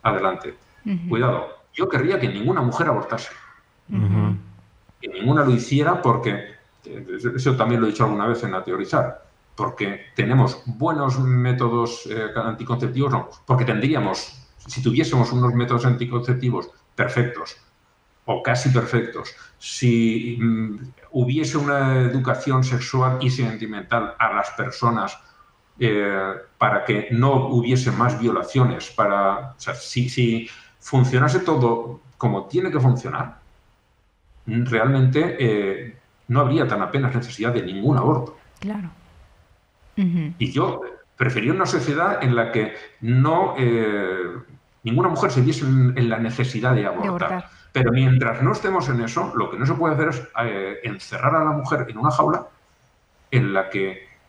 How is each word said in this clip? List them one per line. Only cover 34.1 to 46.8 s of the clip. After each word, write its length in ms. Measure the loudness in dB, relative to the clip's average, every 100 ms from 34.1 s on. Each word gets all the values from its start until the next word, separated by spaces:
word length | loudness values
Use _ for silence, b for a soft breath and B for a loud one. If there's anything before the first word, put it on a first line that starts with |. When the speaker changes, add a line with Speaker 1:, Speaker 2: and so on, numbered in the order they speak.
| _ _ -16 -6
Speaker 1:
realmente, 880 | -2 0 2 2 4 4 4 0 2
eh, 580 | 2 2 0 -4 -10 -18 _ _ -2
no 140 | 2
habría 260 | 4 2 2
tan 140 | 0
apenas 320 | -2 0 0 -2
necesidad 380 | -6 -4 -2
de 80 | -2
ningún 340 | -4 -2 2 2
aborto. 400 | 2 0 -2 -14 _ _
Speaker 2:
Claro. 300 | -10 -8 -10 -14 -20 -20 -20 _ _ _ _ _ _ -2
Ujú. 360 | 0 0 -2 -2
Speaker 1:
Y 140 | -2
yo 300 | 0 -2 -2 -10 -16 _ _
preferiría 360 | 0 0 0
una 120 | 0 0
sociedad 580 | 0 0 0 0 0
en 120 | 2 2
la 160 | 2
que 220 | 0 -2 B B _
no, 520 | 2 4 4 4 0 0
eh, 800 | 2 2 0 0 -2 -4 -6 -8 -16 -20 _ _
ninguna 260 | -2 2 2
mujer 220 | 2 0
se 100 | 2
viese 240 | 2 2 2
en, 280 | 4 4 4
en 120 | 0
la 80 | 2
necesidad 540 | -2 -2 -2 0 2
de 120 | 2